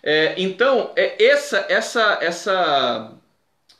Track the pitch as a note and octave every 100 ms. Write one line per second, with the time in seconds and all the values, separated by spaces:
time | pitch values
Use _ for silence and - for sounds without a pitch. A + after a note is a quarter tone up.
0 | - D3+ D#3 - F#3+ F#3 B3+ B3+ - -
1 | F#3 - A3+ C#4+ - G#3 - G3 A3+ A#3+
2 | G#3+ - D#3+ F3 G#3 F#3+ E3 C#3 B2+ A2+
3 | A2+ - _ _ _ _ _